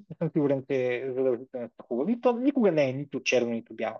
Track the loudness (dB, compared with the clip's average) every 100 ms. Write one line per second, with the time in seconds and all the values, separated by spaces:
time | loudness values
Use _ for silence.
0 | -14 -6 -2 0 2 0 0 0 0 -2
1 | -4 0 0 0 -4 -10 -10 -14 -6 -4
2 | -2 0 0 2 0 4 4 4 2 -2
3 | -6 -6 0 2 2 -2 -6 -6 -6 -6